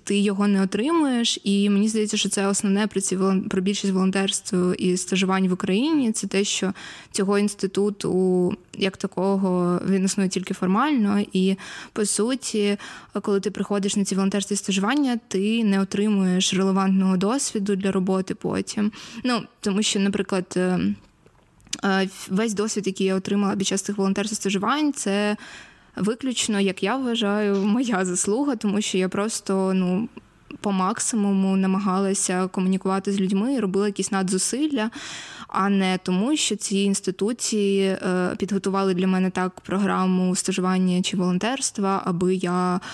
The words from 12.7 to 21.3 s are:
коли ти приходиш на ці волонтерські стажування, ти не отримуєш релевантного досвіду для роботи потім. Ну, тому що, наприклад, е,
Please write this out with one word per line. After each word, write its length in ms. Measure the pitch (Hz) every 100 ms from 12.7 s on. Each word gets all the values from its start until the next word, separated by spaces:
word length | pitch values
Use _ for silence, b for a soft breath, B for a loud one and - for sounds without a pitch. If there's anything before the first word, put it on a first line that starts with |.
| 202 B B B 208
коли 180 | 214 196
ти 100 | 196
приходиш 460 | - 196 202 196 208
на 80 |
ці 100 | 190
волонтерські 420 | 190 196 202 - 202
стажування, 640 | - 190 202 285 269 233 -
ти 360 | 185 208 233
не 160 | 214 196
отримуєш 760 | 190 196 214 202 185 180 190
релевантного 600 | 185 190 190 190 190 190 185
досвіду 600 | 196 277 - 220 196 196
для 160 | 196
роботи 420 | 190 190 190 190
потім. 580 | - 175 190 190 - 208 B B 233
Ну, 160 | 247 233 - _
тому 220 | 208 196
що, 180 | 208 208
наприклад, 540 | 196 190 190 190 180 180
е, 240 | 185 180 185 202 - _ _